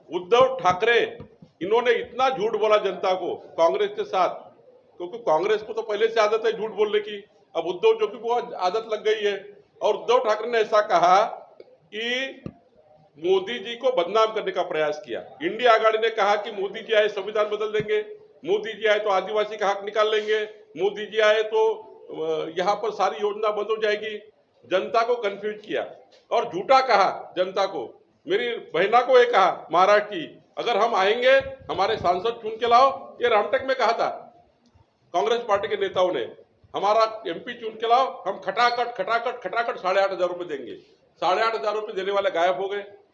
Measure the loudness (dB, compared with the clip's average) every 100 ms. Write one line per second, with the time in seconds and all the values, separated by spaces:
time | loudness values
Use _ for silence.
0 | -10 -8 2 4 4 4 0 2 2 2
1 | 0 -6 -20 _ -20 -8 0 2 2 0
2 | -2 -2 0 0 -4 0 2 2 2 -2
3 | -2 -2 -4 -8 -8 0 2 2 -4 -4
4 | -4 0 0 -2 -16 _ _ _ _ -14
5 | -12 -6 0 0 2 -2 -2 -8 -4 0
6 | 0 2 2 2 0 -2 -6 -2 0 0
7 | -4 -12 -14 _ _ -6 -4 2 2 2
8 | 0 -4 -2 -2 -2 -4 -2 -2 -4 -4
9 | -2 0 -2 -4 -12 -20 _ -4 -2 -2
10 | 2 2 2 -2 0 0 2 2 4 4
11 | 6 6 4 -4 -18 -20 -20 _ _ -6
12 | -4 -4 -6 -10 -16 -18 _ _ _ _
13 | _ -6 2 2 0 -8 -8 -2 0 0
14 | 2 2 2 0 -4 -4 -2 0 -2 -2
15 | -8 -10 -10 -8 -6 2 4 6 4 2
16 | -2 0 2 0 -2 -6 -6 -6 0 2
17 | 2 -2 -4 -2 -2 -2 -4 -4 -2 -4
18 | -4 -14 -20 _ -2 -2 -2 -2 2 2
19 | 2 0 0 -2 -2 -2 -2 -2 -4 0
20 | 0 0 0 -4 -4 -12 -14 -4 -4 -4
21 | -6 2 4 4 2 0 0 -2 -10 -20
22 | -14 -8 -4 -4 -4 -2 -2 -2 -2 0
23 | -2 0 -4 -2 -2 -2 -4 -2 -2 -2
24 | -6 -12 -16 _ _ _ -2 -2 0 0
25 | 0 0 -2 -6 -10 -10 -6 -6 -6 -12
26 | -20 _ -4 -2 -2 -4 4 4 6 4
27 | 4 0 -8 -4 -2 -2 -4 -4 -10 -14
28 | _ _ -4 -2 -2 -6 -4 -2 4 4
29 | 6 6 6 6 4 2 0 4 6 6
30 | 2 -8 -10 -14 _ -6 -2 0 2 2
31 | 2 2 4 4 2 -12 -8 -2 0 0
32 | 0 0 -2 -4 -8 -4 4 6 6 2
33 | -12 -2 2 2 2 -2 -2 0 0 2
34 | -2 -4 -16 _ _ _ _ _ _ _
35 | _ -2 0 0 0 -2 0 -4 -2 0
36 | 0 0 -6 -12 -20 _ _ -2 2 2
37 | 2 -2 -10 -10 -10 -10 -12 -6 2 2
38 | 2 -4 -8 -8 -4 2 2 2 -4 -4
39 | -2 -2 -2 -6 -6 -4 -4 -2 0 2
40 | 2 0 -2 -4 -8 -10 -10 -14 -18 _
41 | _ -4 0 2 0 -2 -4 -4 -6 -6
42 | -2 0 0 0 0 0 -4 -6 -10 -20
43 | _